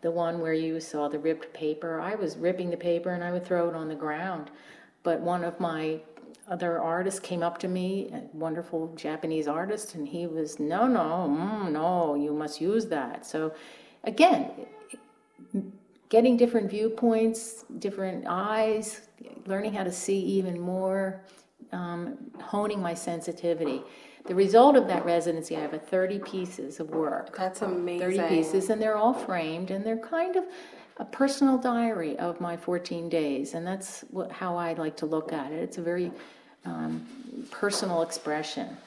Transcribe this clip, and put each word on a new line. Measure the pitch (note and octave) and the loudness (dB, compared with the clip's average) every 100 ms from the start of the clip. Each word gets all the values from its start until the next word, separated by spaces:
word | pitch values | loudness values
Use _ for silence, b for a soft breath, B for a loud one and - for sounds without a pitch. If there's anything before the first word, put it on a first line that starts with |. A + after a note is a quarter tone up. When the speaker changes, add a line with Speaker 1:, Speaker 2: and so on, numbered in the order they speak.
Speaker 1:
The | E3+ | -2
one | E3+ E3+ E3+ | 2 0 0
where | D#3+ | 0
you | D#3+ D#3+ D#3+ | 2 2 -2
saw | D#3+ D3+ D3 | -4 -2 -2
the | D3 | 0
ripped | D#3+ D#3+ - | 0 0 -4
paper, | - D#3 D3+ E3 D#3+ | -4 -2 -2 -4 -4
I | F3 | -4
was | G#3+ E3+ - | -2 -4 0
ripping | E3+ F3+ F3+ | 0 0 -2
the | E3+ | -2
paper | F3 E3+ F3+ | 0 0 0
and | F3 | -4
I | F3 | -2
would | F3+ | -4
throw | F3+ F3 E3+ | 0 0 2
it | E3 | -2
on | D#3 | -6
the | |
ground. | D3+ D3+ D3+ F#3 E3+ D3 B B B B _ | -6 -4 -4 -4 -6 -8 B B B B _
But | F3 E3 | -2 0
one | E3+ F3 | 0 0
of | E3+ E3+ | -2 -2
my | F3 D#3+ D#3 D#3 - - - - - | -4 -2 -2 -4 -8 -20 -20 -20 -8
other | F3+ F3 E3+ | -4 0 0
artists | D#3+ E3+ F#3+ F#3 | 0 0 0 -2
came | - F3 | -4 -2
up | E3+ E3+ | 0 -2
to | F#3 | -2
me, | F#3 F3+ G3 - | -2 0 -2 -4
a | - - D#3 | -8 -10 -6
wonderful | D#3+ D#3+ E3+ E3 D#3+ E3 | -4 -4 -4 -4 -4 -6
Japanese | D3+ D#3 E3 D#3 D3 | -6 -4 -2 -2 0
artist, | D#3 F#3+ G#3 - | -2 -2 -4 -6
and | E3 C#3+ | -8 -6
he | E3+ E3+ | -6 -4
was, | D#3+ D3+ - | -2 -4 -2
"No, | D3+ F#3 B3+ | -2 4 4
no, | A3+ D#3 E3+ E3 | 4 2 2 2
mm, | D3 F#3+ G#3+ F#3 | 0 0 -2 -2
no, | D3+ E3 F3+ D#3+ | 0 2 2 2
you | C#3+ D3 | 2 0
must | D3 D3+ - | -2 -4 -2
use | E3+ A3 G#3+ | 2 2 2
that." | D3+ B2 - - | -2 -4 -8 -6
So | D#3+ D#3 D#3+ B B B B | -4 -4 -6 B B B B
again, | A3+ G3+ F4 - - - - - - - - _ _ - - G3 F#3+ - _ _ _ | -4 6 6 6 0 -8 -14 -16 -20 -20 -20 _ _ -20 -6 -4 -4 -12 _ _ _
getting | A3 B3 A#3 | 6 8 6
different | A#3+ A3+ G3 | 6 4 0
viewpoints, | G3+ A3 A3 A#3+ A3 A3+ A3+ - - - E3+ | 0 -2 2 4 6 4 2 -8 -12 -14 -6
different | G3 G3 F#3+ F3 - | -6 -2 -4 -4 -4
eyes, | F3+ G#3 A3 A3 A3 G#3+ - - _ - - G3 | -2 0 2 4 2 -2 -10 -16 _ -18 -14 -4
learning | G3 G#3 | -2 -2
how | G3 | -2
to | F#3 | -2
see | F3+ - G3 | -2 0 0
even | F#3 G3 F#3 F3 | 2 2 2 -2
more, | F3+ F#3 F#3+ G3 F#3+ F#3+ B B B _ - | -2 0 0 2 0 -4 B B B _ -10
um, | F3+ F3 F3 F3 - - - | -8 -6 -6 -6 -8 -14 -14
honing | - G#3 G#3 G3+ | -4 -2 0 0
my | F3 | -2
sensitivity. | E3 - E3+ E3+ E3+ E3+ D#3+ D3 C3+ - B B B - | -4 -4 -4 -6 -2 0 2 0 -2 -6 B B B -2
The | |
result | F3+ G3 A3 C#4 C#4 | 4 8 12 12 10
of | F#3+ | 6
that | F3 | 2
residency, | E3+ E3+ E3+ D#3+ D#3 D#3 | 2 2 2 -2 -4 -4
I | |
have | D3+ | -4
a | D#3 | -6
thirty | - F#3 F#3 G3+ | -2 0 2 -2
pieces | - F#3+ F3+ - C3+ - | -4 -6 -6 -8 -10 -8
of | D#3 | -4
work. | D#3+ D#3 - - - | 0 0 -2 -6 -4
Speaker 2:
That's | F#3 F#3 | -4 -2
Speaker 1:
Thirty | G3 | -4
Speaker 2:
amazing. | F3+ F3 F3 F3+ F#3+ E3 | -2 -2 0 0 2 4
Speaker 1:
pieces, | E3 D#3 F#3+ F#3 | 4 4 2 2
and | G#3+ | 2
they're | A3 G#3+ | 2 4
all | A3+ | 4
framed, | C4 - F3+ D#3+ E3 F#3 | 4 -2 -2 -2 -4 -4
and | G3 | -4
they're | A3 A3+ | -2 -2
kind | - E4 F4+ F4+ | -2 -2 0 0
of | F4+ B B B B - | -2 B B B B -12
a | |
personal | - - C#4 C#4 C4+ B3+ | -10 2 2 6 4 6
diary | B3 A#3 A#3 G3+ D#3 - | 2 2 2 0 -2 -2
of | F3 F3 | -4 -2
my | F3 E3+ | -4 -4
fourteen | - F3 F3 E3+ E3 | -2 -2 -2 -6 0
days, | E3 D3 C3+ C#3+ | 0 2 -2 -4
and | E3 E3+ | -4 -4
that's | F#3+ - - - | -6 -6 -14 -10
what, | F#3 - | -8 -6
how | - F#3 F3 | -6 -2 -2
I | E3+ | -2
like | E3 D#3 - | -2 -4 -4
to | D#3 | -2
look | D#3 D#3 | -2 -2
at | D#3 C3+ | -6 -4
it. | D#3 | -6
It's | F3 - | -6 -4
a | |
very, | E3+ F3 F3 B B B B B | -2 -2 -2 B B B B B
um, | F2 E2 D#2+ D#2+ D#2+ - - - - | -10 -6 -4 -6 -8 -16 -14 -12 -12
personal | - G3+ G3+ F#3+ E3+ | -4 -2 0 0 0
expression. | E3 - D3+ D3+ D3+ C#3 - - | 0 -4 -4 -4 -4 -6 -8 -10